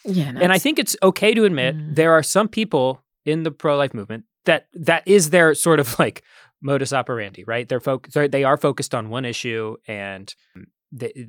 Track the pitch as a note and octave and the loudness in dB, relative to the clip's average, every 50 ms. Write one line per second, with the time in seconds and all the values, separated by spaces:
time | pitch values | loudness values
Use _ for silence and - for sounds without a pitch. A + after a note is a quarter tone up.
0 | - - F#3+ F3+ D3 C#3+ B2+ - F3+ F3+ F#3+ F#3+ - C#4 D#4 - B3 - - - | -8 -4 -2 -2 -2 -2 -2 0 2 2 2 2 2 0 -2 -2 -2 -4 -2 0
1 | - F#3+ F#3 - G3 G#3+ A3+ A3+ A3 G3+ F3 C#3 B2+ C3 D3 D#3 D3+ D#3 D3 D#3 | 2 2 2 2 2 2 4 4 2 2 2 0 -2 -2 -2 -4 -8 -4 0 2
2 | D#3+ E3 D#3+ D#3+ D3 - - F#3+ A3 G#3 - A3 A3 - - D3 B2+ C3 C3 - | 4 6 6 4 4 2 2 0 0 0 -2 -4 -2 0 0 0 0 0 -2 -4
3 | _ _ _ _ - D3 D3+ E3 D#3+ D#3+ D3 - - D#3 C#3+ C#3+ C#3+ B2+ - A2+ | _ _ _ _ -4 -4 -2 -2 -2 -6 -6 -4 -2 0 0 0 0 -2 -4 -8
4 | G2+ G2 A2 A2+ - _ _ _ - - E3 C#3+ - _ - F3 D#3 E3 E3 D#3+ | -10 -10 -12 -12 -14 _ _ _ 0 0 0 0 0 _ -16 -4 0 0 0 2
5 | - F3+ G3 G3+ E3+ D3+ D3 F3+ E3 D#3+ D#3 - - F3 D#3+ D3 C#3 A#2 - - | 4 4 6 6 6 4 4 6 6 6 4 2 2 2 2 2 2 0 0 -2
6 | D#3+ A2 - - - _ _ - - _ _ _ - C3+ C#3 C3+ C3+ B2+ C#3 C3 | -2 -2 -2 -6 -14 _ _ -20 -20 _ _ _ -4 -2 -2 -2 -2 -2 -2 -4
7 | A#2+ - B2+ A#2 G#2 G2 F#2 F2+ F2+ G#2+ A2+ A#2+ B2 A2+ C3+ B2 - C#3+ C3+ C3 | -4 -4 -6 -6 -8 -10 -12 -14 -10 -6 -6 -6 -4 -4 -6 -4 -2 -4 -4 -4
8 | - - - D3+ D3 C#3+ C#3 C#3 C#3 C3 C#3 - - D3 C3+ - C#3 - - B2 | -6 -6 -2 -2 -2 0 0 0 0 0 0 0 0 -2 -2 -4 -6 -6 -6 -8
9 | G#2+ G#2+ A2+ B2+ C3 A#2+ A2+ - - B2 A2+ A2+ A2 A2 A2+ - _ - A2 G2+ | -8 -8 -8 -8 -6 -8 -8 -8 -8 -6 -6 -6 -6 -8 -10 -12 _ -14 -12 -10
10 | G2+ G2 G2 F#2+ G2 - - _ _ _ - F#2 - - _ _ _ _ - A#2+ | -10 -12 -12 -14 -16 -20 -20 _ _ _ -20 -20 -20 -20 _ _ _ _ -14 -12
11 | A#2+ A#2 - C3 B2 | -12 -12 -12 -14 -18